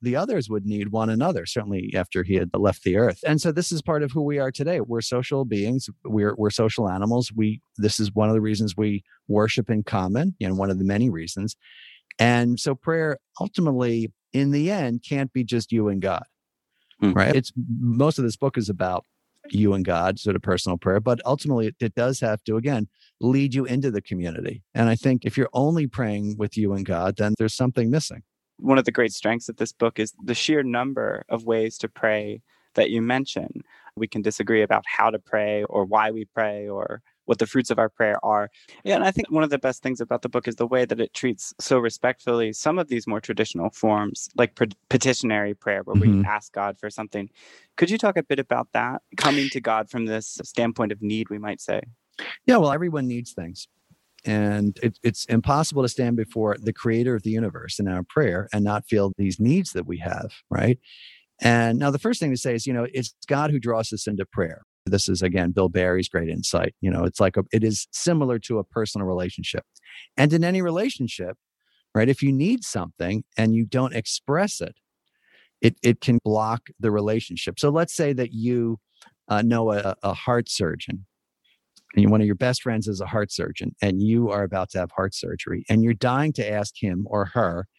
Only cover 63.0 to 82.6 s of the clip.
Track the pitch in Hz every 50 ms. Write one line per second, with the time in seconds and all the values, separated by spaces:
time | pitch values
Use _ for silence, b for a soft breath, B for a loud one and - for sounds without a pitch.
63 | 120 - - _ - - 143 139 151 151 147 135 110 120 113 113 113 - 110 104
64 | - 107 104 95 95 - - - 87 82 80 - - _ _ _ - 92 98 98
65 | - - 95 90 95 92 87 95 87 87 90 101 92 90 85 92 90 90 90 92
66 | 90 - - 85 82 80 82 85 - - - 85 87 - - - - 95 85 85
67 | 87 90 - - 104 92 - 101 92 - - 113 110 110 104 - - - - -
68 | - 175 170 156 143 127 120 113 - - 120 107 95 - - 117 110 - - 104
69 | 98 92 92 90 90 90 - - 85 - - - - _ _ - B B B B
70 | B B B - 165 151 160 170 165 175 185 190 180 170 165 175 220 269 - -
71 | 127 110 - - 92 90 95 _ _ _ _ _ _ _ _ _ _ _ - 107
72 | 110 127 135 - 143 139 135 131 151 202 254 247 - - - - 87 85 - -
73 | 87 90 104 110 - _ - - 113 110 113 113 113 104 - 127 131 127 127 117
74 | 107 - - - _ - 143 165 202 202 - - 85 - - _ _ _ _ _
75 | _ b b b b b b b b b b - - 117 - _ - 120 117 -
76 | - - 120 117 - 107 107 107 110 110 117 120 - - - - 110 110 104 104
77 | 104 107 110 113 - - 87 87 - - - - - 143 143 165 170 170 - -
78 | 160 143 139 127 123 113 120 110 110 123 123 120 117 113 113 107 _ b b b
79 | b b b b _ - 107 104 110 117 117 117 113 110 104 101 101 98 95 -
80 | - 98 92 - - 131 120 120 117 - - - 98 80 82 - - - - 95
81 | 95 _ _ _ _ _ _ _ _ _ _ _ _ _ _ - _ _ - 101
82 | 101 104 107 107 107 104 101 90 131 123 131 -